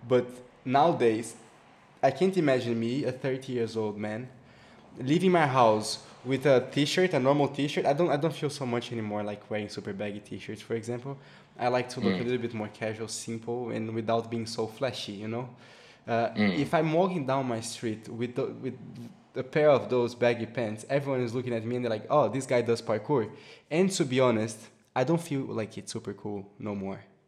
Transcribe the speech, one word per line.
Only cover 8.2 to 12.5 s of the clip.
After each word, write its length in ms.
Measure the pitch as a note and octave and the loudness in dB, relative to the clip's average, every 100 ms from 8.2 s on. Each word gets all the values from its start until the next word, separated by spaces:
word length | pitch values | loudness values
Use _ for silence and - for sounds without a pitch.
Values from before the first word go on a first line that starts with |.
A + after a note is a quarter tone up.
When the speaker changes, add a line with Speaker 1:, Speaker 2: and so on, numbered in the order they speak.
| D#3+ | 0
Speaker 1:
feel 160 | D3 D3 | -2 -6
so 160 | - B2+ | -4 -2
much 260 | A#2+ A#2 | -2 -2
anymore 300 | A#2+ G#2+ G#2 | -6 -4 -4
like 260 | G#2 G#2 - | -4 -8 -6
wearing 180 | G#2+ G#2 | -6 -4
super 240 | - G2+ | -8 -8
baggy 280 | G2 G#2 G2+ | -6 -6 -8
t-shirts, 400 | - G2+ - G#2+ | -10 -12 -10 -12
for 140 | - | -6
example. 420 | A#2 A2 A#2+ C3+ C#3 - - - - | -6 -4 -8 -8 -12 -16 -20 -20 -4
I 100 | B2 | 0
like 200 | B2 A#2+ | 0 -2
to 100 | - | -2
look 140 | G2+ F#2 | 0 0
Speaker 2:
Mm. 40 | |
Speaker 1:
a 40 | |
little 140 | A#2+ B2+ | 0 -2
bit 140 | A#2 | -2